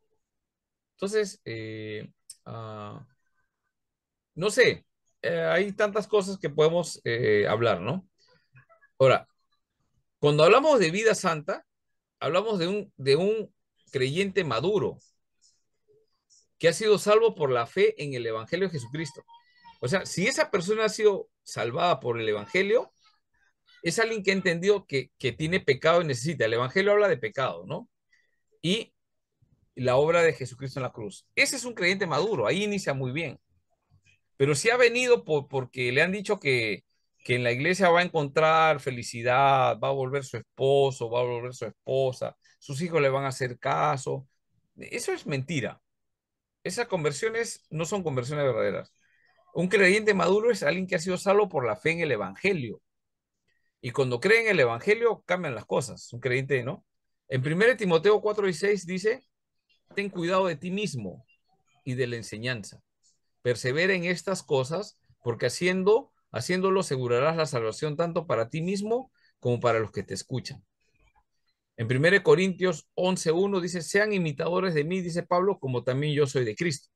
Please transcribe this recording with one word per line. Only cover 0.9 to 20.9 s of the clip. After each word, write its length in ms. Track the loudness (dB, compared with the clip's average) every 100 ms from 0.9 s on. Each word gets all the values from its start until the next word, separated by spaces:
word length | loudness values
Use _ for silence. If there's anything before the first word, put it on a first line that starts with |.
| -10
Entonces, 440 | -4 -2 -2 -6
eh, 680 | -12 -10 -10 -10 -10 -10 -12 _ -20 -20
ah, 640 | -16 -14 -12 -12 -14 -16 -20 _ _ _ _ _ _ _ _ _ _ _ _
no 160 | -6 -2
sé, 360 | 2 2 2 _ _ _ _
eh, 180 | -4 -2
hay 300 | 0 0 0
tantas 340 | -2 -2 -2 0
cosas 320 | 0 0 -4
que 120 | -2
podemos, 500 | 4 4 4 -4 -6
eh, 420 | -4 0 4 4 4
hablar, 320 | 2 2 2
¿no? 260 | -2 -4 -8 _ _ _ _ _ _ _ _ 4
Ahora, 300 | 6 4 0 _ _ _ _ _ _ _ _ _
cuando 240 | 2 6
hablamos 340 | 8 8 6 4
de 100 | 4
vida 240 | 2 2
santa, 520 | 2 0 -2 -4 -8 -10 _ _ _ _ -8
hablamos 380 | -2 0 0 0
de 100 | -2
un, 240 | -4 -8 -4
de 200 | 2 2
un 380 | 2 -2 -6 _ _ _ _
creyente 520 | -4 -2 -2 -2 -2
maduro 540 | -2 0 0 0 -2 -6 _ _ _ _ _ _ _ _ _ _ _ _ _ _ _ 0
que 100 | 0
ha 40 |
sido 260 | 2 2 4
salvo 360 | 4 4 4
por 160 | 2 0
la 160 | 0 0
fe 360 | 2 2 0
en 120 | -6
el 120 | -6 -4
Evangelio 420 | -6 -6 -4 -4
de 40 |
Jesucristo. 520 | -4 -8 -8 -10 -12 -20 -20 _ _ -20 -8
O 80 | -4
sea, 160 | -2 -4
si 200 | -4 -2
esa 240 | 0 0
persona 340 | -2 -2 0
ha 40 | 0